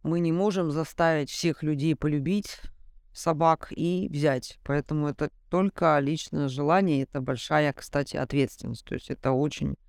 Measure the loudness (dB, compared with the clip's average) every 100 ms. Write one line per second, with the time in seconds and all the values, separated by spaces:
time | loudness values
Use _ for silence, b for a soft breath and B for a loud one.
0 | 0 0 2 2 2 0 -2 -2 -4 0
1 | 2 2 -2 -2 -2 -2 -2 0 0 0
2 | 0 0 0 -2 -4 -12 -14 -14 -20 -20
3 | _ -4 -2 4 4 2 -2 -4 -2 0
4 | -2 0 2 2 -4 -14 -2 -2 0 -2
5 | -2 -2 -6 _ _ 0 0 2 4 4
6 | 2 -2 -4 -4 -4 -2 2 4 4 2
7 | 0 -4 -4 -6 0 2 2 -2 -4 -4
8 | -2 -4 -2 0 0 -2 -10 -10 -8 -10
9 | -8 -4 0 2 0 -2 -6 -6